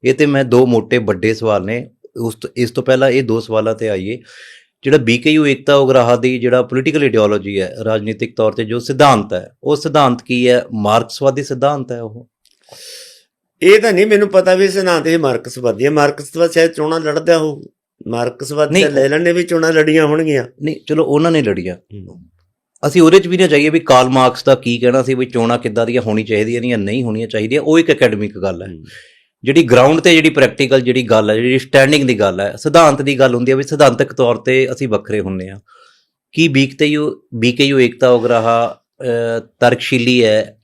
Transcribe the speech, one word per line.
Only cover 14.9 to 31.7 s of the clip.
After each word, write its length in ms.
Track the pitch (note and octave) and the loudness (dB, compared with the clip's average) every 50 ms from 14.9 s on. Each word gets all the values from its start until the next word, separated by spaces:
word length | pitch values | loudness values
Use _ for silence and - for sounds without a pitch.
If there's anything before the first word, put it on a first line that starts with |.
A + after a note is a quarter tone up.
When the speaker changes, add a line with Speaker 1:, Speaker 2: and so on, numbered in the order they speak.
| F3 D#3+ C3+ E3 | 0 0 0 0
Speaker 2:
ਇਹ 120 | E3 E3+ | 0 0
ਮਾਰਕਸਵਾਦੀ 680 | D#3 C3+ B2 A2+ - B2+ - B2+ B2 A#2+ A2+ G2+ B2 | 0 -2 -2 -4 -6 -10 -14 -6 -4 -4 -2 0 -2
ਹੈ। 40 | C#3+ | 0
ਮਾਰਕਸਵਾਦ 600 | D3+ D3+ C#3+ D3 D3 D3 C#3+ - - D#3+ E3+ E3 | 2 2 0 0 0 -4 -14 -12 -4 -2 -2 0
ਸ਼ਾਇਦ 200 | E3 E3 E3 E3 | 2 2 0 0
ਚੋਣਾਂ 280 | E3 D#3+ D3+ D#3 D#3+ E3 | 0 -4 -4 -4 -4 -4
ਲੜਦਾ 380 | D#3 D3+ D3 E3 D#3+ E3+ E3+ E3 | -4 -4 -4 -4 0 2 2 2
ਹੋਊ। 240 | D#3 D#3 C#3+ C#3+ - - _ _ _ _ _ _ - - | 0 -4 -6 -10 -16 -20 _ _ _ _ _ _ -12 -8
ਮਾਰਕਸਵਾਦ 640 | A#2 A#2 A#2+ B2 B2 - C#3+ B2+ D3 D3 D3+ C#3 | -6 -4 -4 -6 -6 -10 -12 -8 -2 -2 -2 2
Speaker 1:
ਨਹੀਂ। 120 | D3+ F#3 G3+ | 2 2 2
Speaker 2:
ਤਾਂ 80 | D3+ | 2
ਲੈ 180 | C#3+ C#3 C3+ C3+ | 2 0 0 2
ਲੈਣ 120 | C#3+ D#3+ | 0 0
ਨੇ 120 | E3+ E3+ E3+ | 0 0 0
ਵੀ 100 | F3 F3 | 0 -2
ਚੋਣਾਂ 300 | F3 F3 E3 D#3+ D#3+ E3 | -2 -2 0 0 2 2
ਲੜੀਆਂ 320 | D#3+ D#3 D#3 D#3 D#3+ D#3 | 2 2 4 2 2 2
ਹੋਣਗੀਆਂ। 400 | D3 D3+ D#3+ D#3+ D#3+ D3 C3 A#2+ A#2+ _ _ | 2 0 0 0 0 -2 -2 -4 -6 _ _
Speaker 1:
ਨਹੀਂ, 140 | - D3+ - - _ - | -8 -8 -8 -8 _ -6
ਚਲੋ 160 | D3+ D#3 D#3 | -2 -2 -2
ਉਹਨਾਂ 280 | C3 C#3+ D3 D#3+ E3+ | 0 0 0 0 2
ਨੇ 100 | E3 D#3 | 0 0
ਲੜੀਆਂ। 340 | C3+ G#2+ F#2+ F#2 F2 F#2+ F2+ | 0 -2 -4 -4 -6 -8 -10
Speaker 2:
ਹੂੰ। 540 | F2+ _ _ - G2+ F#2 F#2 F2+ F3 - _ _ _ _ _ _ _ _ _ _ _ - C#3+ | -12 _ _ -20 -20 -20 -20 -20 -20 -20 _ _ _ _ _ _ _ _ _ _ _ -6 0
Speaker 1:
ਅਸੀਂ 140 | C#3 F3+ | 2 4
ਉਹਦੇ 180 | E3 D#3+ E3+ G3 | 6 6 6 6
'ਚ 80 | F3 F3 | 4 4
ਵੀ 100 | F3+ F3 | 0 0
ਨਾ 100 | F#3 E3+ | 2 2
ਜਾਈਏ 220 | D3+ D3 D3 D#3 | 2 2 2 2
ਵੀ 100 | D3+ E3 | 0 -2
ਕਾਰਲ 300 | D#3+ - C3+ B2+ B2+ B2+ | 2 4 4 4 4 4
ਮਾਰਕਸ 340 | C3 C3 B2+ B2+ A#2+ - - | 2 2 2 2 0 0 2
ਦਾ 120 | - C3+ | 2 2
ਕੀ 220 | B2 B2+ A#2+ A#2+ A#2+ | 2 0 -6 -4 0
ਕਹਿਣਾ 260 | A#2+ B2 B2 C3+ B2+ | 0 0 2 0 0
ਸੀ 100 | B2+ C3 | -2 -2
ਵੀ 120 | B2+ B2+ | -4 -4
ਚੋਣਾਂ 340 | B2 B2+ A#2+ A2+ A#2 A#2+ A#2 | -4 -2 -2 -2 0 -2 -2
ਕਿੱਦਾਂ 260 | A#2+ A#2+ G#2 A#2 A#2 | -4 -4 -2 -2 -4
ਦੀਆਂ 160 | A2+ A#2 B2+ | -2 -2 -4
ਹੋਣੀ 220 | G#2+ A2 G#2+ G#2+ A2 | -2 -2 -4 -4 -2
ਚਾਹੀਦੀਆਂ 380 | G#2 A2 G#2 A2 A2 A#2 A#2+ | -2 -2 -2 -2 -2 -4 -6
ਨੇ 80 | A2+ B2 | -4 -4
ਜਾਂ 80 | A#2+ A2 | -4 -4
ਨਹੀਂ 260 | G2 G2 G#2+ C3 B2+ | -4 -4 -4 -4 -4
ਹੋਣੀਆਂ 240 | A2+ G#2+ A2 A#2 A2 | -6 -6 -6 -8 -6
ਚਾਹੀਦੀਆਂ, 340 | - A2 G#2+ A2+ C3 D3+ | -6 -6 -4 -2 -4 -2
ਉਹ 180 | - D3 D#3 E3 | 0 2 2 2
ਇੱਕ 120 | E3 E3 | 2 2
ਅਕੈਡਮਿਕ 460 | D3 - C3+ A#2 G#2+ G2+ G#2 G#2 - G2+ | 0 2 2 0 0 -2 -6 -8 -8 -8
ਗੱਲ 260 | F2+ F#2+ F2+ E2+ F#2 | -8 -6 -6 -8 -12
ਹੈ। 40 | G2+ | -16
Speaker 2:
ਹੂੰ। 160 | F2 D#2+ D#2 - - - - _ _ _ _ _ _ _ - | -16 -20 -20 -20 -20 -20 -20 _ _ _ _ _ _ _ -4
Speaker 1:
ਜਿਹੜੀ 200 | B2+ C#3+ D#3+ D#3+ | 2 2 2 4
ਗਰਾਊਂਡ 360 | B2 B2+ B2 B2+ C#3 D#3 E3 | 4 6 6 6 6 4 4
ਤੇ 120 | - F3+ | 4 4
ਜਿਹੜੀ 180 | E3+ D#3+ D3+ D#3 | 4 4 4 2
ਪ੍ਰੈਕਟੀਕਲ 520 | D3+ D3+ C3+ A#2+ - - C#3+ B2+ C3+ C3+ | 2 2 0 0 2 -2 -2 2 2 0
ਜਿਹੜੀ 220 | B2 A#2+ B2 C3 B2 | 2 2 -2 -2 0
ਗੱਲ 260 | G#2+ A#2 A2 G#2+ G#2 | 2 2 2 2 2
ਹੈ, 60 | G#2+ | 0
ਜਿਹੜੀ 240 | A2 A#2+ B2+ B2+ C3 | 0 0 0 0 -2
ਸਟੈਂਡਿੰਗ 480 | C3 - | -2 2